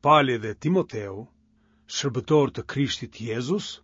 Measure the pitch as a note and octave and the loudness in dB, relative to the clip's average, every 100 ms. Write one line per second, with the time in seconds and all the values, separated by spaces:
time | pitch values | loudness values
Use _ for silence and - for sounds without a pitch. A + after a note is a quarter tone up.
0 | C#3+ D3+ C3+ A#2+ G#2+ G2+ D3+ F#3 - A2+ | 6 6 6 0 -4 -4 0 0 0 -6
1 | G2+ G2 A2+ _ _ _ _ _ _ - | -8 -12 -16 _ _ _ _ _ _ -6
2 | C#3+ B2 - D#3 C3 - - C3+ C#3 - | -4 -4 2 4 4 -2 -8 -2 -2 -2
3 | A#2 - A2+ A2+ B2+ G3+ - - | -10 -10 -6 -4 -2 -4 -4 -14